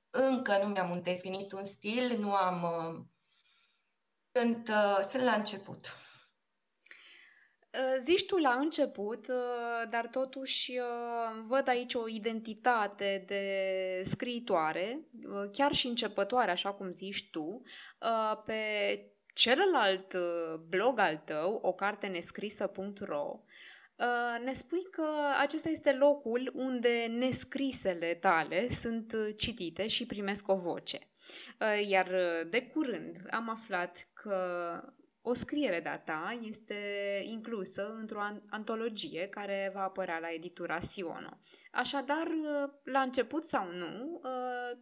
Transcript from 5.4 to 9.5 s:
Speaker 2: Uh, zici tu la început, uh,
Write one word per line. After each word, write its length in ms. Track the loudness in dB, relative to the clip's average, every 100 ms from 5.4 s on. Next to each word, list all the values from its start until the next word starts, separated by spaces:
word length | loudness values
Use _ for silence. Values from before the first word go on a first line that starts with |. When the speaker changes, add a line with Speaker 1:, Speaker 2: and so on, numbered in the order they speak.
| 0 -6 -10 -14 -12 -14 -18 -20 _ _ _ _ _ _ -20 -20 -20 -20 -20 _ _ _ _
Speaker 2:
Uh, 240 | -2 0 2
zici 260 | 4 4 4
tu 120 | 4
la 140 | 6
început, 720 | 4 2 2 2 0 -6 -6 -4
uh, 640 | -2 -2